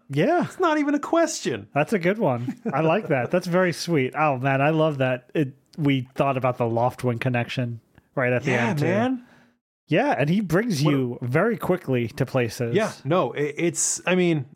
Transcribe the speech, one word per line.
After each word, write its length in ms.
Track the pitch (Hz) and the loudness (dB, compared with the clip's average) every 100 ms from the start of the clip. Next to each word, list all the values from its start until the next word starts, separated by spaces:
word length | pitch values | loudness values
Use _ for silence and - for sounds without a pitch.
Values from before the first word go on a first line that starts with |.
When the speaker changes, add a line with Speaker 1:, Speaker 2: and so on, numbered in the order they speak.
| - | -6
Speaker 1:
Yeah. 340 | 139 214 349 | 0 2 2
Speaker 2:
It's 160 | 208 - | -2 0
not 160 | 339 302 | 0 2
even 180 | 285 | 0
a 40 | 285 | -2
question. 680 | - 330 320 - 185 113 101 | 0 0 0 -2 -4 -6 -4
Speaker 1:
That's 220 | 139 151 | -2 0
a 40 | 208 | 0
good 200 | 165 214 | 0 0
one. 360 | 170 120 123 - 226 | 0 0 -4 -6 -4
I 120 | 139 | 0
like 260 | 160 190 208 | 2 2 0
that. 220 | 135 120 | -2 0
That's 160 | 180 180 | -2 0
very 260 | 175 180 | 2 2
sweet. 400 | - - 160 127 | -2 0 0 0
Oh, 220 | - 156 131 | 0 0 2
man, 240 | 135 135 | 0 2
I 100 | 143 | 2
love 280 | 160 156 135 | 4 2 2
that 320 | 131 127 _ | -2 -2 _
it, 200 | 175 135 - _ - | -2 -2 -4 _ -2
we 320 | 143 135 123 | 0 0 -2
thought 220 | - 139 131 | -2 0 2
about 200 | 127 123 | 0 0
the 80 | |
Loftwing 560 | 120 117 120 - 123 117 | 0 2 0 0 -2 0
connection 600 | 131 120 117 - 120 117 _ - _ | 0 -2 -2 -4 -6 -8 _ -20 _
right 180 | - 123 | -2 0
at 120 | 123 | 0
the 80 | 131 | 0
Speaker 2:
Yeah, 160 | 123 117 | 0 0
Speaker 1:
end, 100 | 151 | 0
too. 60 | |
Speaker 2:
man. 420 | 147 196 254 254 - _ _ _ _ _ - | 0 0 0 -4 -10 _ _ _ _ _ -2
Speaker 1:
Yeah, 260 | 160 285 113 | 0 2 0
and 140 | 147 | 0
he 100 | 190 | 0
brings 420 | 196 175 240 147 | 0 0 0 0
Speaker 2:
What 60 | 151 | 2
Speaker 1:
you 260 | 139 127 120 | 2 -2 -4
very 380 | 123 147 220 208 | -2 0 0 -2
quickly 480 | - 180 - 123 117 | -2 -2 0 -2 -2
to 140 | - | -4
places. 500 | 127 131 117 - 117 165 | -2 0 -2 -2 -2 0
Speaker 2:
Yeah, 160 | 208 - | -2 -4
no, 280 | 139 180 131 | -2 0 0
it, 240 | 131 147 - | -2 -4 -2
it's, 420 | 170 - - - - | -2 0 -4 -2 0
I 80 | |
mean, 320 | 180 175 156 123 | 2 2 0 -4